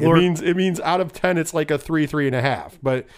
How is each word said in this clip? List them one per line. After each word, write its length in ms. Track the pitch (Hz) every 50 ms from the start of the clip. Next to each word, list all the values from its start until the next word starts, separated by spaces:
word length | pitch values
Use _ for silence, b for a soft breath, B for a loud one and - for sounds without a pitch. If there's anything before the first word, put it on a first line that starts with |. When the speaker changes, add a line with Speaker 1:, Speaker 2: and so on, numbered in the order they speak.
Speaker 1:
Lord 160 | 151 165 165 170
Speaker 2:
It 20 |
means, 220 | 180 180 170 160
it 120 | 160 175 175
means 260 | 185 190 190 175 170
out 200 | - 151 175 180
of 140 | 185 151 -
ten, 240 | - - 180 180 165
it's 160 | 156 - -
like 160 | 160 156 151
a 80 | 151 139
three, 260 | - - 165 156 151
three 220 | 143 151 151 143
and 100 | 135 127
a 60 | 123
half. 360 | 120 139 123 90 73 71 - -
But 240 | - 135 131 127 B B B